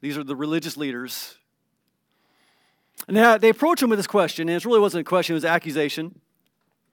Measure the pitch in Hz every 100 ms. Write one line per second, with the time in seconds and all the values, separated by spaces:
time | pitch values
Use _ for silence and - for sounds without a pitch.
0 | 143 147 139 131 151 160 156 143 143 120
1 | 127 - - - _ _ _ _ _ _
2 | _ _ _ _ _ _ _ _ _ -
3 | - 202 233 214 220 220 302 349 247 214
4 | 190 208 160 - 165 170 220 226 202 170
5 | 147 180 170 165 160 170 160 147 147 160
6 | 165 - _ _ _ _ _ _ _